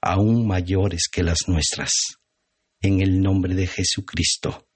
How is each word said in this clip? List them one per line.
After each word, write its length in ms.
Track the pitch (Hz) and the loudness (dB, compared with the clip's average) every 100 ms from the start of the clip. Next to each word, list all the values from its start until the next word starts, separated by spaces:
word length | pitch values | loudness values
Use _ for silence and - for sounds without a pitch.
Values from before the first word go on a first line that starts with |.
aún 440 | - 90 107 117 113 | 2 2 4 4 2
mayores 600 | 92 87 95 98 85 - | 0 0 0 0 0 -4
que 100 | - | 0
las 180 | 85 82 - | 0 0 0
nuestras. 460 | 87 76 - - - - - _ _ _ _ _ _ | 0 0 -4 -4 -2 -4 -8 _ _ _ _ _ _
En 220 | 98 95 | 0 2
el 180 | 95 92 | 4 4
nombre 340 | 95 95 90 | 4 2 0
de 120 | 92 92 | -2 -2
Jesucristo. 1000 | - - - 98 - 87 - 78 - _ | -2 -4 -4 -6 -2 -2 -2 -6 -8 _